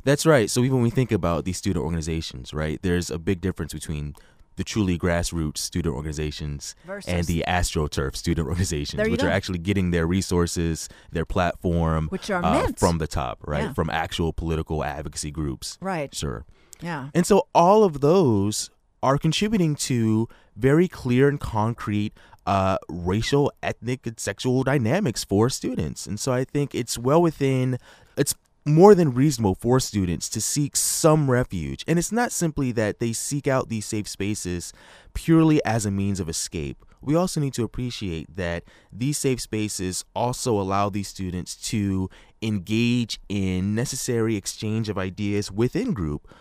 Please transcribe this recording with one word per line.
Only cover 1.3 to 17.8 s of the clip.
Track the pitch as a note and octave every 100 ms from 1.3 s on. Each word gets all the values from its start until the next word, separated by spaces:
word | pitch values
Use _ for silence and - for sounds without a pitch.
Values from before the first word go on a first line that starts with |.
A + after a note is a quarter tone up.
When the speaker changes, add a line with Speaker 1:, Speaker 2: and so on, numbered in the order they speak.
| D#2+
Speaker 1:
these | F2 F2+
student | G2 E2+
organizations, | D2 E2+ D#2 E2 - B1+ B1
right, | D2+ D#2 D2
there's | F#2+ F2 E2
a | E2+
big | E2 F2+
difference | F#2 F2 D#2
between | D#2 - D2+ D2 - - - _ -
the |
truly | - A2 F#2 E2+
grassroots | F2+ E2+ E2+ E2 D2+ -
student | - F2+ E2
organizations | C2+ D#2 D2+ D2+ - D2+ D2 - -
Speaker 2:
Versus | F3 G3+ C3
Speaker 1:
and | F2 F2
the | E2 -
AstroTurf | F2+ - E2 D2 - C#2 -
student | F2 D#2+ C#2
organizations, | F2 F#2+ D#2 D2 -
Speaker 2:
There | A3
you |
Speaker 1:
which | -
are | E2+
Speaker 2:
go. |
Speaker 1:
actually | F#2+ - F2+
getting | F2 G2 F2+
their | E2+
resources, | E2 F#2+ - F2 E2+ F2+ E2 D#2 - - -
their | E2
platform, | D#2+ G2 F2 - F#2 E2+ D#2+ D#2+ D#2+
Speaker 2:
Which | F#3+ -
are | F3
Speaker 1:
uh, | D#2 C#4
Speaker 2:
meant. | B4+ -
Speaker 1:
from | - D#2+
the | D#2
top, | - B1+ G#1 -
right? | D2+
Speaker 2:
Yeah. | A3
Speaker 1:
From | - D#2+
actual | D#2+ E2+ - E2
political | - E2 D#2+ D#2 D2+
advocacy | D2 C#2+ D2 - D#2
groups. | D2 D2 B1 - -
Speaker 2:
Right. | F#3+ F3 C#3
Speaker 1:
Sure. | - D2 A1+ - _ _ -
Speaker 2:
Yeah. | E3+ D3+ C#3
Speaker 1:
And | E3
so | F3+ G3 -
all | - F3 A3